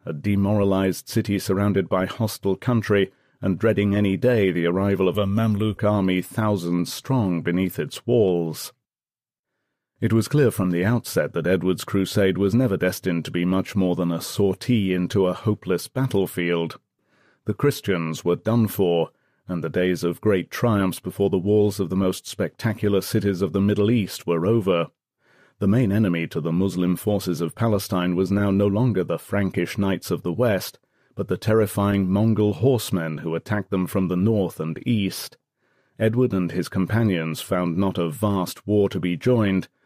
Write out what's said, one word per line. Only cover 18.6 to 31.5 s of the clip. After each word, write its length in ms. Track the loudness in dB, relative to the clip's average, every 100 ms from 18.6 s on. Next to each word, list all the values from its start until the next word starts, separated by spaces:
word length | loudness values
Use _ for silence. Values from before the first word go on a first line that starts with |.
| 2
for, 440 | 2 2 2 0 -6 _ _ -8
and 180 | -6
the 60 | -4
days 340 | 0 0 0
of 180 | -2 -2
great 300 | 0 0 -2
triumphs 480 | -2 0 2 0 -2
before 300 | -8 -2 0
the 80 | 0
walls 420 | 2 4 2 0
of 100 | -2
the 60 | 0
most 320 | 0 -2 -8
spectacular 760 | -6 -6 -4 -4 -2 0 0
cities 400 | 0 -2 0 0
of 100 | -2
the 100 | 0
Middle 280 | 2 2 2
East 380 | 2 0 -4 -2
were 180 | 0 2
over. 420 | 2 2 0 -2 _ _ _ _ _ _ _
The 80 | 2
main 240 | 4 4
enemy 360 | 2 2 0 -4
to 120 | -4
the 140 | -2
Muslim 420 | 0 0 0 0 0
forces 460 | -2 -2 -2 -4
of 140 | -4 -2
Palestine 600 | 0 0 -2 -2 0 0
was 160 | 0
now 200 | 0 2
no 160 | 2 2
longer 360 | 2 2 0
the 140 | -2 -4
Frankish 580 | -4 -2 -2 -2 -4 -2
knights 340 | -2 -2 -4
of 120 | -4
the 100 | -4
West, 460 | -2 0 0 -4 -12 _ _ _ -10
but 120 | -4
the 80 | -4
terrifying 760 | 2